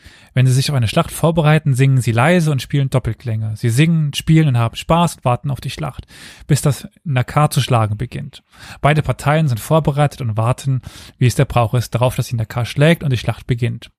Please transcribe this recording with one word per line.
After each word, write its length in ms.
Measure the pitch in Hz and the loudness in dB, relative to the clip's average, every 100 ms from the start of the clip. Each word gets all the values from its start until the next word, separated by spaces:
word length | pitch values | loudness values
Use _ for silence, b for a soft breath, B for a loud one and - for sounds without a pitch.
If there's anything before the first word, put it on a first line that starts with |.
| b b b | b b b
Wenn 120 | 127 127 | 0 2
sie 60 | |
sich 180 | 127 135 | 2 0
auf 60 | 139 | 0
eine 120 | 113 | 0
Schlacht 240 | - 165 | 0 -2
vorbereiten, 600 | - 156 165 151 156 143 | 0 0 2 4 4 2
singen 260 | 127 135 131 | 2 4 2
sie 100 | 117 | 2
leise 400 | 110 139 180 156 | 2 2 2 2
und 100 | 135 | -2
spielen 280 | - 143 135 | -2 -2 0
Doppelklänge. 640 | 131 117 110 120 110 107 107 | -2 -2 -6 -6 -6 -6 -4
Sie 120 | 120 | 0
singen, 420 | 117 160 165 151 | 2 2 2 -2
spielen 340 | - - 160 156 | -4 2 4 4
und 100 | 120 | 2
haben 160 | 113 | 0
Spaß 420 | - - 165 175 - | -4 -2 2 0 -2
und 80 | |
warten 260 | 127 120 143 | -4 -2 -4
auf 100 | 123 | -8
die 100 | 143 | -8
Schlacht, 360 | - 143 - - B B B B | -8 -10 -10 -18 B B B B
bis 120 | 147 | 0
das 260 | 151 127 - _ | 0 -2 -8 _
Naka 460 | 170 127 123 147 151 | -4 -4 -2 0 0
zu 100 | - | 0
schlagen 360 | - 120 107 107 | 0 0 0 -4
beginnt. 440 | 120 143 143 - _ B B B | -8 -10 -12 -16 _ B B B
Beide 220 | 143 151 | 0 2
Parteien 440 | - 156 143 156 156 | 0 -2 0 0 0
sind 140 | 113 | -2
vorbereitet 600 | - 156 151 143 147 - | 0 0 0 0 0 -2
und 160 | 123 107 | -6 -2
warten, 440 | 113 131 135 131 B B B B | -2 -2 -2 -4 B B B B
wie 80 | 123 | 2
es 100 | - | 2
der 80 | |
Brauch 300 | 139 123 117 | 0 2 0
ist, 200 | 123 - | 0 -2
darauf, 220 | 117 123 - | 0 -2 -2
dass 100 | 123 | -4
die 60 | 117 | -4
Naka 280 | 110 123 | -6 -6
schlägt 400 | 113 - 151 170 | -6 2 2 2
und 60 | 147 | 0
die 60 | 123 | -4
Schlacht 280 | - 110 - | -4 -6 -4
beginnt. 460 | 123 120 120 - | -4 -4 -6 -14